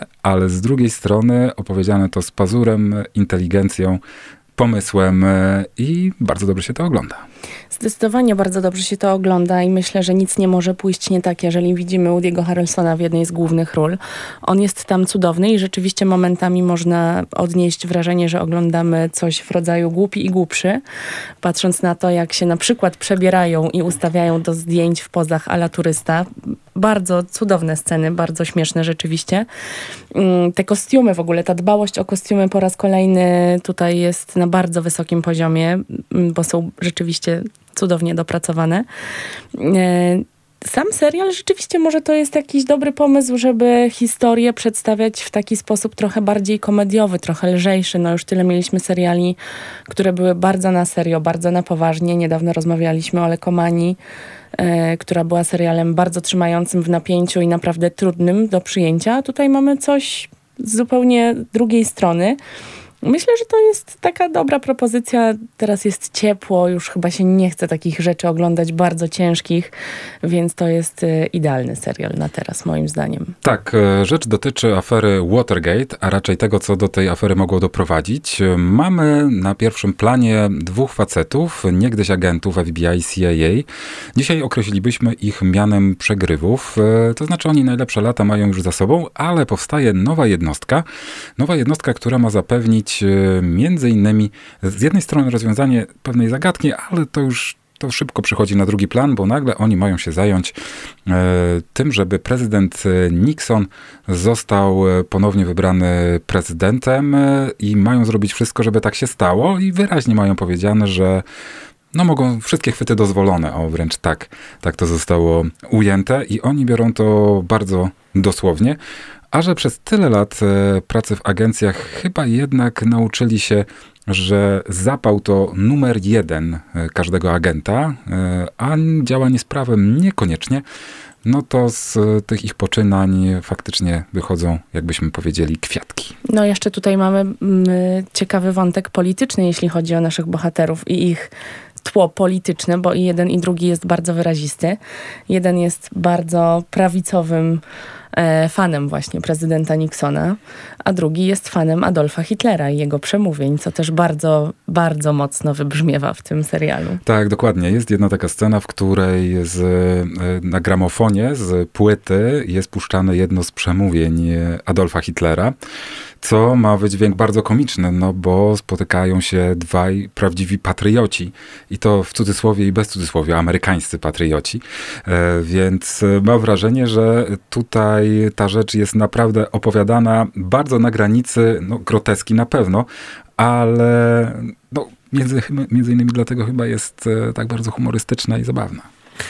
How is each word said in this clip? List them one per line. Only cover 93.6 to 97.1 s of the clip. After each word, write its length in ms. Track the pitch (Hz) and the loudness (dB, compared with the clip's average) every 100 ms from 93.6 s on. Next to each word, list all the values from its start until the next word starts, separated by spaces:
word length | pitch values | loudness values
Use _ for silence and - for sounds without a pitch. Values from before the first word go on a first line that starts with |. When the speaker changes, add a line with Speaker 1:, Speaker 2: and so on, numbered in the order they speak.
| 151 175 127 | 2 2 2
Speaker 1:
innymi 420 | 107 104 107 104 - - - | 4 4 4 0 -4 -20 -8
z 180 | 95 98 | -6 0
jednej 200 | 143 190 | 2 2
strony 280 | - 151 131 | 0 0 2
rozwiązanie 560 | 120 113 107 135 120 104 - | 0 0 0 2 2 -2 -8
pewnej 260 | - 123 113 | -4 0 0
zagadki, 440 | 131 185 - 151 | 0 -2 0 -2
ale 320 | - - 175 | -2 -4 -4
to 160 | 147 | -2